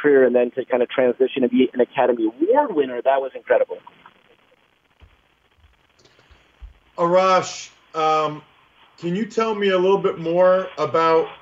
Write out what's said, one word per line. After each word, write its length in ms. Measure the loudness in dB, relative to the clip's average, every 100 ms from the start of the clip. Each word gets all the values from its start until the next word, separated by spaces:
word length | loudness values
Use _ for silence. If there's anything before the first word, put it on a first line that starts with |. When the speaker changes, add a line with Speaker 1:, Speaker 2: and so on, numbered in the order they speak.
Speaker 1:
career, 240 | 2 4
and 120 | 6 4
then 160 | 0
to 120 | -2
kinda 220 | -4 -2 -2
transition 560 | 0 0 2 -2 0
and 80 | 0
be 180 | 2 0
an 80 | 0
Academy 460 | -2 0 0 0 -4
Award 480 | -2 0 2 0 -2
winner, 260 | -4 -2
that 180 | -2 -2
was 120 | -2
incredible. 440 | -10 -2 0 0 -6 -16 -20 -20 _ _ _ _ _ _ _ _ _ -20 _ _ _ _ _ _ _ _ _ _ _ _ _ _ _ -20 -20 _ -4
Speaker 2:
Arash, 760 | 0 2 2 2 -2 -8 -18 _ _
um, 480 | -4 -2 0 -2 -6 -16 _ _ _ _ _
can 180 | -8 -6
you 100 | -6
tell 280 | -4 -4
me 160 | -2 0
a 80 | 0
little 200 | 2 0
bit 200 | 0 -4
more 500 | -4 2 2 2 -2 -6
about 500 | -4 0 2 2 0 -8